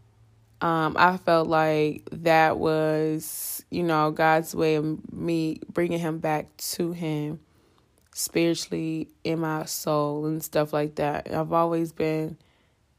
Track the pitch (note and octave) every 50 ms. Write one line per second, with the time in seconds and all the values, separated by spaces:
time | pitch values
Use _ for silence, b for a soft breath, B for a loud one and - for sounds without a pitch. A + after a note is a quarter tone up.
0 | _ _ _ _ _ _ _ _ _ _ _ - - E3+ E3 D#3+ D#3 D#3 - -
1 | F3 F3+ F#3 F#3 - F3 E3 E3 D#3+ E3 E3 D#3 D#3 D#3 D#3 D3+ D3+ D3+ - -
2 | - - - E3 E3 E3 D#3+ D#3+ D#3+ D#3 - - - D#3+ D#3 D#3 D#3 D#3 D#3 D3+
3 | D#3 D#3 D#3 D#3+ E3+ - - - - - - - - - D#3+ F3 F3 E3 D#3+ D#3
4 | D3+ D#3 D#3 - D#3+ D#3+ D#3+ D#3+ E3 - - E3 D#3+ D#3 D#3 D3+ D3+ D#3 D#3 -
5 | - - - - D#3+ E3+ E3+ E3 D#3+ D#3+ D#3+ - - - - F3 F3 E3+ E3+ E3+
6 | E3+ D#3 D#3+ D#3+ D#3+ D#3 D3+ D3+ - - _ - - - - - F3 E3+ F3 E3+
7 | E3+ D#3 D3+ D3+ D3 D3+ E3 D#3 b b b b b b b b b b b b
8 | b _ - - - - - E3 E3+ E3+ E3 E3 - - F3 E3 D#3+ D#3+ D#3+ D#3+
9 | - - _ _ - E3 E3 E3 D#3+ D#3 D#3 D#3 D#3 - - - - D#3+ D3+ D3
10 | D3 D3 D3 D3+ D3+ D#3 D#3 D#3+ - - - D#3 D3+ D3+ D#3 D3+ D3+ D3+ D3+ -
11 | D3+ D3 D3+ - - - - D#3+ D#3+ D#3+ E3+ E3 E3+ E3+ E3+ E3 E3+ D#3+ - -
12 | D#3+ D#3 D#3 D#3 D#3 D#3+ E3 - b b b b b b b b b b b